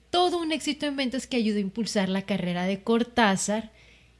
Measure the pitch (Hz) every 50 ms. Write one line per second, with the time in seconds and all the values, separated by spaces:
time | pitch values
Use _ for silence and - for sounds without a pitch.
0 | _ _ - 349 359 359 349 349 330 311 320 302 - 302 285 294 294 294 277 277
1 | 269 240 233 262 - - - 240 214 220 208 208 196 190 - 233 214 180 - 214
2 | 190 185 185 196 190 - 202 185 180 180 175 175 180 190 196 196 - - 226 233
3 | 233 233 - 247 233 202 190 170 - - 208 226 220 - - - - - - _
4 | _ _ _ _